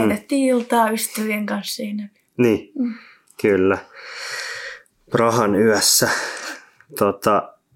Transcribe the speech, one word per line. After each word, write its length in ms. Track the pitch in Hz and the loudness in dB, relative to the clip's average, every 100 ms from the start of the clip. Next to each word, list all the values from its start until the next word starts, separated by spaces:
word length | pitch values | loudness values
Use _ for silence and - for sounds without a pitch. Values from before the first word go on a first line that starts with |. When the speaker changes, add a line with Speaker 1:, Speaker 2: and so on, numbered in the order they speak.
| 226 | 2
Speaker 1:
vietettiin 380 | 208 - 277 262 | 0 -2 0 2
iltaa 400 | 247 233 240 220 | 2 2 2 2
ystävien 560 | 220 - - 214 208 202 | 0 -6 -6 -4 -4 -4
kanssa 300 | 208 - - | -6 -6 -8
siinä. 340 | 214 208 202 _ _ - | -8 -8 -10 _ _ 0
Speaker 2:
Niin, 340 | 120 104 - 277 | 2 2 -2 -6
Speaker 1:
Mm. 140 | 240 - - _ _ - | -6 -6 -16 _ _ -2
Speaker 2:
kyllä. 360 | 110 95 95 92 - - - - - - - - - - _ _ - | 2 4 2 0 -4 -20 -18 -14 -12 -10 -10 -12 -14 -16 _ _ -2
Prahan 440 | 127 117 120 104 98 | 2 4 4 2 4
yössä. 540 | 113 101 - - 120 - - - - - - _ _ - | 4 4 2 2 2 -2 -6 -10 -12 -14 -20 _ _ 0
Tota, 540 | 104 95 113 101 - - _ | 0 2 2 2 0 -12 _